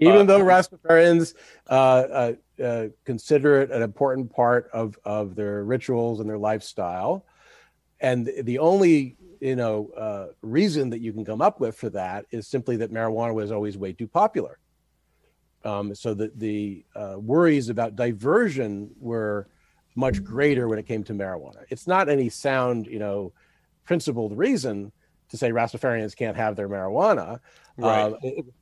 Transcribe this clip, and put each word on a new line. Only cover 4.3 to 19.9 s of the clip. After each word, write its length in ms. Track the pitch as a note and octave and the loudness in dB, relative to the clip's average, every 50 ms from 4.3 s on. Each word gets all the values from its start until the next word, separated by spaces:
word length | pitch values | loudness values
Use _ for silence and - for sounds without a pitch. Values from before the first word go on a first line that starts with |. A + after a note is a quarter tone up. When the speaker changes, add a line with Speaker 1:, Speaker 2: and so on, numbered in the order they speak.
Speaker 1:
part 380 | - - A#2+ A#2+ B2 A#2+ - - - | 0 2 4 4 4 2 0 -2 -4
of, 260 | A2+ A2+ G#2+ G2+ - - | -6 -6 -6 -8 -10 -8
of 300 | G#2 G#2 G#2+ G#2 F#2+ F2+ | -6 -4 -4 -4 -4 -6
their 280 | G#2+ G#2 G2+ G2+ G#2 G2+ | -6 -6 -4 -4 -4 -4
rituals 560 | A2 C3 B2 - - B2 A#2 A#2 A#2 A2+ G#2+ | -4 -4 -2 -2 -2 -2 0 0 -2 -2 -4
and 100 | G#2+ G#2+ | -6 -6
their 80 | A2 | -6
lifestyle. 880 | G2+ G#2 G#2+ A2 G#2 - - - G#2+ F#2 F2 F2+ F#2 G2 C#3+ F#3 G3 - _ _ _ _ _ _ _ _ _ _ _ _ _ _ _ | -4 -2 -2 -2 -4 -6 -10 -8 -8 -6 -6 -6 -4 -4 -4 -4 -6 -8 _ _ _ _ _ _ _ _ _ _ _ _ _ _ _
And 280 | C3+ C3 B2 B2 A2+ C3+ - C3+ B2 | -2 -2 0 0 -2 -4 -6 -6 -4
the 160 | B2 B2 C3+ | -4 -2 2
only, 560 | D#3+ E3 G3 G3 F#3+ E3+ D#3 C#3+ C3+ B2 - _ - - - - | 2 4 4 6 6 4 4 4 2 -2 -10 _ -20 -20 -14 -8
you 160 | C3+ C3 B2+ | -6 -4 -2
know, 340 | B2 A#2+ A2 G#2+ G#2+ G#2 G2+ - | -2 -2 -2 -2 -4 -6 -8 -10
uh, 320 | - A2 G#2+ G2+ G2 F#2+ - - _ | -10 -8 -8 -8 -8 -10 -14 -16 _
reason 480 | G#2+ A2 A#2+ D#3+ G#3 G3 D3+ D3+ C3 B2 | -10 -2 0 2 2 2 0 -2 -2 -4
that 100 | A#2 A2+ | -4 -6
you 140 | A#2 A2+ G2+ | -8 -8 -8
can 100 | A2 G2+ | -8 -8
come 180 | G#2 A2 A#2 | -8 -2 0
up 200 | E3+ G#3 - - | 0 0 0 0
with 160 | B2+ A2 - | -2 -4 -4
for 120 | - B2+ G#2+ | -6 -8 -8
that 340 | F2+ G2 F#2 F#2 F#2+ G#2 - _ | -6 -6 -6 -6 -8 -10 -10 _
is 160 | A#2+ A2+ G2+ | -12 -12 -8
simply 280 | - - B2+ A#2+ B2+ A#2+ | -6 -6 -4 -4 -4 -4
that 140 | G#2+ A#2 G#2 | -4 -4 -6
marijuana 420 | A2+ A2+ A2+ A2+ A2 A2+ A#2 A#2 A2 | -4 -4 -4 -2 -2 -2 -4 -4 -4
was 180 | A2 G#2 G#2 | -4 -4 -4
always 260 | A2 G#2 G#2 G#2 G2 | -4 -4 -4 -6 -6
way 160 | G2 G2 F#2+ F2+ | -8 -8 -10 -8
too 140 | - A#2 | -10 -10
popular. 520 | - - F3 G#3+ G#3+ - D3 E2 - - _ _ _ _ _ _ _ _ _ _ _ _ _ _ _ _ _ _ _ _ _ - | -4 0 2 2 2 0 -4 -6 -6 -10 _ _ _ _ _ _ _ _ _ _ _ _ _ _ _ _ _ _ _ _ _ -10
Um, 320 | G#2+ G2+ G2+ G2+ G2+ G2+ | -8 -6 -6 -6 -8 -8
so 180 | - - A2+ G#2+ | -8 -6 -6 -4
that 220 | G2 A2 G#2+ - | -4 -6 -6 -6
the, 460 | A2+ A2 G#2+ G#2 G#2 G#2 G2+ F#2+ - - _ - | -6 -6 -4 -4 -4 -6 -6 -8 -12 -16 _ -14
uh, 220 | G#2 G#2 G2 F#2+ | -12 -12 -10 -12
worries 520 | G2 G#2+ A2+ C#3+ E3+ F3 E3 D3 C#3 A#2 A#2 | -8 -4 0 2 4 6 4 4 2 0 -2
about 260 | A2 A#2+ A#2 A2+ - | -2 -2 -4 -4 -2
diversion 920 | B2+ A#2+ A#2+ A2 G2 A2+ C#3+ F3+ A#3+ A#3+ F#3 C3+ C3+ A#2+ G#2 G2+ G2+ G#2 - - - | -2 -2 -2 -2 -2 0 2 2 2 2 0 -2 -4 -4 -4 -6 -8 -10 -12 -16 -14
were 480 | B2+ A#2 A#2 A2+ G#2+ G#2 G#2 G2+ G2 - _ _ _ _ _ _ _ _ | -10 -6 -6 -4 -4 -4 -4 -6 -8 -10 _ _ _ _ _ _ _ _